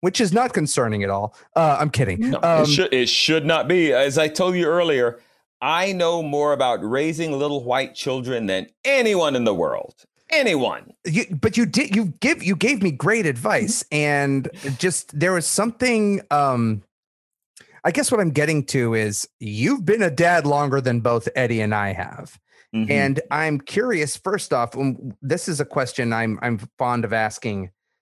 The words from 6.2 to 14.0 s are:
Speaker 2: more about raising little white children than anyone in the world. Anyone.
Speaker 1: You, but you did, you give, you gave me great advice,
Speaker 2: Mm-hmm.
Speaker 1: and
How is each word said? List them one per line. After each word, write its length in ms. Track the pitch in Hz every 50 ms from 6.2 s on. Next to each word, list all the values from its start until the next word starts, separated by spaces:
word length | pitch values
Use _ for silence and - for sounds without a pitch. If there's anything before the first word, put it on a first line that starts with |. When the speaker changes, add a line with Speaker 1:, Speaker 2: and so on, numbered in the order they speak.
Speaker 2:
more 320 | 160 147 143 147 147 147 143
about 240 | 135 131 123 117 - - 107
raising 440 | 120 135 151 160 160 156 170 156
little 320 | 143 135 143 147 147 139 120
white 320 | 123 123 135 135 - -
children 500 | - - 143 127 131 120 123 131 117 110
than 220 | 98 95 92 85 - _ _ -
anyone 500 | 262 277 262 240 220 202 180 160 147 135
in 100 | 123 120
the 80 | 110 98
world. 400 | 85 82 71 55 50 - - - _ _ _ _ _ _ -
Anyone. 600 | 320 302 262 220 165 139 123 98 73 57 - - - _ -
Speaker 1:
You, 200 | 180 156 226 - -
but 260 | 175 139 - 220 - 233
you 80 | 233
did, 300 | 160 - 233 - - 196
you 100 | 220 220 170 - -
give, 240 | - 277 339 339 -
you 120 | 175 196
gave 280 | 151 190 247 285 202 196
me 80 | 180
great 340 | 139 120 139 185 220 233 185
advice, 580 | 151 127 117 147 - 190 135 - - - - - -
Speaker 2:
Mm-hmm. 40 | 151
Speaker 1:
and 800 | 151